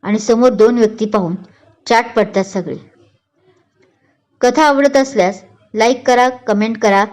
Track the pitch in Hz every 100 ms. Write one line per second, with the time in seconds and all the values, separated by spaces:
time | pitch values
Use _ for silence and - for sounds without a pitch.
0 | 196 214 208 233 247 202 220 240 214 214
1 | 214 214 170 185 - _ _ _ - 233
2 | 233 226 208 196 190 190 160 - - _
3 | _ _ _ _ _ _ _ _ _ _
4 | _ _ _ _ 247 247 302 277 277 277
5 | 269 226 180 202 - _ _ 214 226 254
6 | - 247 254 254 - 202 214 220 220 196
7 | 208